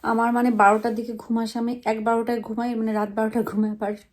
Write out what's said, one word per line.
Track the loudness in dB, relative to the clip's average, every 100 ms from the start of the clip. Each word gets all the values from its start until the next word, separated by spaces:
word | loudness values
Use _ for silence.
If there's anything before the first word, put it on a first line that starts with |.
আমার | 0 0 2
মানে | 2 2
বারোটার | 6 6 6 2
দিকে | -4 -6
ঘুম | -10 -4 -2
আসে, | -2 -4
আমি | -4 -4
এক | -4 -2
বারোটায় | 0 0 0 -4
ঘুমাই, | -4 -4 -4
মানে | -2 -2
রাত | -2 -2
বারোটায় | -2 -2 0
ঘুমাই, | -2 0 -2
আবার | -2 -6 -6 -12